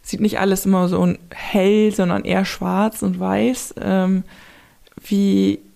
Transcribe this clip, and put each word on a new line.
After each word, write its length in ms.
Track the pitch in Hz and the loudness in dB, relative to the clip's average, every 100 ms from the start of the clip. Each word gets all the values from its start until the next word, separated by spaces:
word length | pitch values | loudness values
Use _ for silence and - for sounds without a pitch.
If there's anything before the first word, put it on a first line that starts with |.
sieht 180 | - 196 | -10 -2
nicht 200 | 214 - | -2 0
alles 260 | 196 190 190 | 0 0 2
immer 220 | 190 180 | 2 2
so 260 | 185 180 - - | 2 0 -2 -8
hell, 600 | - - 202 190 214 214 | -16 -2 2 4 4 2
sondern 300 | 196 180 190 | 2 0 0
eher 200 | - 190 | 0 -2
schwarz 580 | 190 - 185 185 220 - | -2 -4 -2 0 -2 -2
und 180 | 196 180 | -4 -2
weiß. 560 | 185 196 240 254 - - | -2 0 0 -2 -8 -8
Ähm, 440 | 202 190 185 190 - - - - - _ - - - | -2 0 2 0 -4 -14 -20 -20 -20 _ -20 -14 -4
wie, 540 | 202 196 196 190 202 - | 0 2 2 2 -2 -6